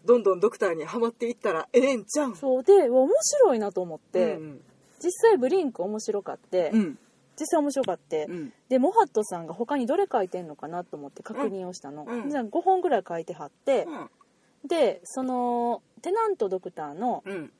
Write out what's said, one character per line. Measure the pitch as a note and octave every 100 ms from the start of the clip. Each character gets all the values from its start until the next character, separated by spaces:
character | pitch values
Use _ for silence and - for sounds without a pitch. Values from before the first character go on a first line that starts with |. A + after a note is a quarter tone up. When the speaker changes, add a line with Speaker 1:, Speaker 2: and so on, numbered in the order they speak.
Speaker 1:
ど | - A#3+
ん |
ど | G3 F3+
ん |
ド | G#3
ク | -
タ | G3
ー |
に | E3
ハ | D3+ A#3
マ | A3+
っ |
て | - A#3
い |
っ | A#3+
た | G#3+
ら | D#3+ -
え | A#3+
え | C4 B3
ん |
ち | G3 D4
ゃ | C#4
う |
ん。 | G3+
Speaker 2:
そ | C#4 B3+
う。 |
で、 | C4 G4+ C4+
う |
わ、 | B3+
面 | C#4 C5+
白 | - D5 A4
い | A#3
な | G#3
と | G3
思 | F3+ D#3
っ |
て。 | _ F3+ E3+ D#3+
Speaker 1:
う |
ん |
う | D#3
ん。 | C3+ - _ _ _
Speaker 2:
実 | E4+ - A4+
際 | F#4
ブ | B3
リ | F#4+
ン | D4
ク | A3
面 | F#3 G#3+
白 | G#3+ G#3
か | G3
っ | C3+
て。 | _ F3+ D#3
Speaker 1:
う | A3
ん。 | F3+ C3 _ _ _ -
Speaker 2:
実 | D#4
際 | E4
面 | C#4+
白 | C4+
か | A#3+
っ | E3+
て。 | _ D#3 D3+
Speaker 1:
う |
ん。 | - C#4 _ _
Speaker 2:
で、 | B3+
モ | C#4
ハ | G#4 F#4
ッ |
ト | A3
さ | G#3 F3
ん | D#3+
が |
他 | F3 A3+ C#4+
に | A#3
ど | E4
れ | G4
書 | A#3
い | F#3
て | F#3
ん | E3+
の |
か | D3 D3+
な | F3
と | F3+ D#3
思 | C#3+
っ |
て | -
確 | - A3 C#4+
認 | F#3+ F3+
を |
し | F3+
た | C#3
の。 | G3 G3+
Speaker 1:
う |
ん。 | A#3+
う | C#4
ん。 |
Speaker 2:
じ | D4
ゃ |
あ |
五 | A3 E4+
本 | F4+ F#4+
ぐ | F4+
ら | A#3
い | -
書 | E3+
い |
て | D#3+
は | - D3
っ |
て。 | _ - B3+ A#3+
Speaker 1:
う |
ん。 | C4+ C#3+ _ _ _ _ _ C#4+
Speaker 2:
で、 | E4+ A#3 -
そ | - C4
の、 | C4 B3 B3 A#3+ A#3+ A#3 _ -
テ | F4
ナ | G#4 A4
ン | F#4+
ト | G3+
ド | F#3
ク | F#3
タ | - D3+
ー |
の、 | D3+ A#3+ F#3+ F#3+
Speaker 1:
う |
ん。 | G3 C#3